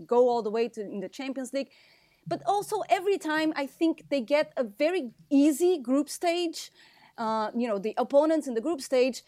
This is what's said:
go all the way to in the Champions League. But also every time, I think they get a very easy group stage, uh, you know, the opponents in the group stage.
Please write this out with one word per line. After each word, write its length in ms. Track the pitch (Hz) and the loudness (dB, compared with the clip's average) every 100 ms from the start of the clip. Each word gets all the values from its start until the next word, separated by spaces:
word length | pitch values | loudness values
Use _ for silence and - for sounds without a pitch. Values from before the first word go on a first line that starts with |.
| 160 | 0
go 220 | 240 247 | 4 4
all 120 | 240 | 2
the 80 | 208 | 0
way 180 | 220 233 | -2 -2
to 100 | 226 | -4
in 200 | 196 202 | -8 -8
the 80 | 185 | -10
Champions 420 | - 269 262 254 | -8 -8 -8 -6
League. 180 | 277 - _ _ _ _ _ - | -6 -6 _ _ _ _ _ -8
But 140 | 339 - | -6 -2
also 340 | 403 381 415 - | -2 -2 -6 0
every 280 | 392 370 392 | 0 2 -2
time, 320 | 311 311 311 302 | 0 0 0 -2
I 100 | 277 | -6
think 380 | - 330 - - | -2 -2 -2 -2
they 120 | 285 | -4
get 320 | 214 294 294 - | 0 0 0 -4
a 60 | |
very 480 | 233 - 302 370 247 - _ | -6 0 0 0 -6 -12 _
easy 480 | 277 294 285 359 349 | 4 4 4 2 2
group 320 | 233 269 294 | 0 0 0
stage, 600 | - 349 339 339 330 - _ - _ - - | -2 -2 0 -2 -6 -14 _ -20 _ -20 -8
uh, 340 | 220 220 214 233 | -4 -2 -2 -2
you 120 | 247 | -2
know, 100 | 202 | -2
the 160 | 208 - | -2 -2
opponents 500 | 247 285 311 320 269 | 2 4 4 2 0
in 60 | |
the 80 | 226 | -4
group 200 | 254 339 | -2 -4
stage. 400 | - 254 254 233 | -2 2 2 0